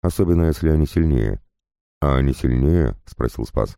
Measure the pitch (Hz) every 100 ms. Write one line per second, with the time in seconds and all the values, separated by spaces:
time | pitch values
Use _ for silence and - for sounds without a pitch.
0 | 95 - 90 85 85 73 80 78 76 -
1 | 80 67 53 50 _ _ _ _ _ _
2 | 73 67 67 67 65 62 69 85 67 50
3 | - - 60 - 55 64 50